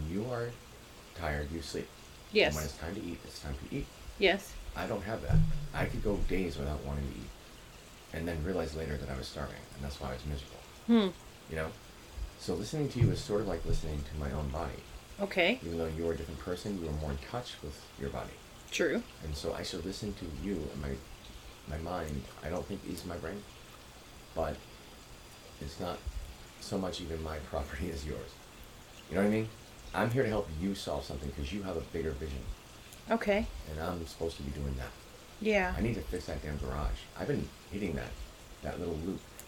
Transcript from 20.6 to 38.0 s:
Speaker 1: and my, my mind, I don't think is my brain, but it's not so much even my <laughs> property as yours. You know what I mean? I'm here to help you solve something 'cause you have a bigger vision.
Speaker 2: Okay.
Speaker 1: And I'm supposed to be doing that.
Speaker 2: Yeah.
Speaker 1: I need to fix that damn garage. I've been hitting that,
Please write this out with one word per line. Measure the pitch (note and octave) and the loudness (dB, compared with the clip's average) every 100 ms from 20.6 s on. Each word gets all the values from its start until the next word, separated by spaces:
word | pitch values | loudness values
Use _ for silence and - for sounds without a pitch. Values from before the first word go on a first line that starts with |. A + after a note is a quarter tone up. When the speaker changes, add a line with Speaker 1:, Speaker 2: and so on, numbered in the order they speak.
| D2+ | -2
Speaker 1:
and | C2+ | -2
my, | C#2 C2+ - - - - - - - | -2 -2 -4 -12 -12 -14 -14 -12 -6
my | D2+ | -4
mind, | E2 F2+ D#2 C#2+ B1+ - D2 | 0 0 0 -2 -4 -6 -2
I | |
don't | F2 - | -2 0
think | G2 - | -4 -4
is | F2+ F#2 | -4 -4
my | F2 | -4
brain, | D#2+ G2+ - - - - - - - - - - | -2 -4 -8 -14 -16 -16 -16 -16 -16 -16 -6 0
but | D#2 C#2+ - - - - - - - - - - | 0 0 -8 -14 -16 -16 -16 -16 -16 -16 -16 -8
it's | C#2+ - | -6 -2
not | F2+ - - - - - - - | -2 -2 -4 -4 -6 -8 -14 -12
so | - G2 | -2 0
much | F#2+ F2 | 0 0
even | F2 D#2+ | -2 -2
my | D#2+ D#2 | 0 -2
<laughs> | D2+ | -2
property | D#2+ C#2+ C#2 E2+ | 0 0 0 0
as | D#2+ D2 | 0 -2
yours. | - - - - - - - - - - | -2 -4 -10 -16 -16 -14 -14 -16 -16 0
You | E2+ | 6
know | |
what | G2+ | 8
I | |
mean? | A2 A2 - - - - E2+ | 8 4 -2 -14 -14 -2 4
I'm | A2 | 6
here | A#2+ A#2 | 6 6
to | |
help | G#2+ E2 D#2 | 4 2 2
you | F#2+ G2 | 2 2
solve | - D2 C#2 | 0 0 0
something | C#2+ C#2+ | -2 -2
'cause | C2+ C#2 | -2 -2
you | G2 | 0
have | F#2+ E2 | 0 0
a | |
bigger | D2+ E2+ D#2 | 0 0 0
vision. | C#2 D2+ C2+ - - - - - - - | 0 -2 -2 -2 -6 -8 -16 -14 -12 0
Speaker 2:
Okay. | A3+ - G3+ A3+ - - | 2 6 4 4 -2 -4
Speaker 1:
And | D#2 | -2
I'm | E2+ F2 D#2+ | 0 0 -2
supposed | - E2 E2 | -2 -2 0
to | |
be | C#2 | -2
doing | C#2+ C#2 C2 | 0 0 0
that. | A#1+ - - - - - | -2 -8 -14 -16 -16 -2
Speaker 2:
Yeah. | G#3 G#3 F#3 F3 | 4 6 6 4
Speaker 1:
I | |
need | E3+ B2 | 2 2
to | |
fix | - F2+ - | 0 -2 -2
that | D2+ | -2
damn | D2+ D2 | -2 -2
garage. | C2+ C2+ D2 - - - | 0 2 2 0 -4 -4
I've | F#2+ | 0
been | C#3+ C#2 - - | 2 0 -6 -6
hitting | - - | -2 0
that, | C#2+ | 0